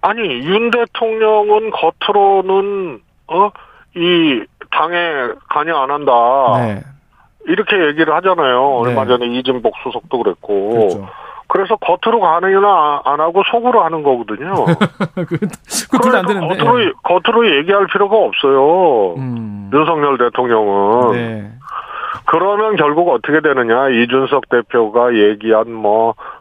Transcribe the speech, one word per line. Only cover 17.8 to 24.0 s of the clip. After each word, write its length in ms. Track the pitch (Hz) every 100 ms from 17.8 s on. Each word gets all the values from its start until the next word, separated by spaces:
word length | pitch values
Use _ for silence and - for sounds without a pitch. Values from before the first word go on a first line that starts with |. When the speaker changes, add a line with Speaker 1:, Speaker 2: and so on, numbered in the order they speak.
| 190
Speaker 1:
필요가 300 | 202 202 220
없어요. 1000 | 147 98 143 135 139 175 180 123 98 87
Speaker 2:
음. 520 | 131 120 110 101 101
Speaker 1:
윤석열 460 | 131 156 160 147 131
대통령은. 960 | 120 110 123 113 104 98 98 117 123
Speaker 2:
네. 380 | 110 117 110 104 117 - - - - - - -
Speaker 1:
그러면 500 | 160 185 208 220 202
결국 320 | 147 151 175
어떻게 300 | 127 - 151
되느냐? 480 | 151 131 117 117 135
이준석 600 | 120